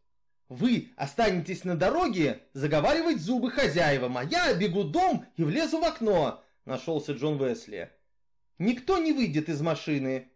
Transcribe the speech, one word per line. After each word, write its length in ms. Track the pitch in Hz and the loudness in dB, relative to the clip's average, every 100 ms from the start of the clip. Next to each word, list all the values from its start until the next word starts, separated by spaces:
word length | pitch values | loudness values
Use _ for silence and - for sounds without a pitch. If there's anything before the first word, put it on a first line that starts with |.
| _ _ _ _ - | _ _ _ _ -14
«Вы 420 | 127 233 220 - - | -2 2 2 -2 -8
останетесь 680 | 139 - 220 180 160 185 | -6 0 2 0 -4 -6
на 120 | 185 165 | -4 0
дороге 640 | 185 311 339 185 143 110 - | 2 2 0 2 0 -2 -10
заговаривать 680 | 139 147 151 190 311 330 233 | -6 0 2 2 2 2 0
зубы 300 | 165 247 233 | 0 -2 0
хозяевам, 640 | 285 226 160 156 139 123 123 | 0 0 2 2 2 0 -4
а 80 | |
я 220 | 139 339 320 | -2 0 2
обегу 380 | 175 202 185 | 2 0 0
дом 420 | 165 311 370 240 - - | 0 2 2 2 -4 -4
и 80 | |
влезу 340 | 151 233 320 320 | 0 0 0 0
в 60 | |
окно», — 580 | 330 320 220 180 139 - _ _ | 0 0 2 2 2 -2 _ _
нашёлся 480 | - 127 - 151 147 | -8 -6 -2 -4 -2
Джон 280 | 135 151 143 | -2 -2 0
Уэсли. 500 | 131 117 - 98 85 _ _ _ _ _ _ - | 0 -2 -8 -12 -12 _ _ _ _ _ _ -4
«Никто 400 | 196 247 - 370 | -2 -2 0 0
не 140 | 320 | 2
выйдет 360 | 269 214 147 151 | 0 0 -2 -2
из 120 | 147 | -2
машины», — 720 | 165 147 - 143 131 131 - | -2 -2 -2 -2 0 -4 -6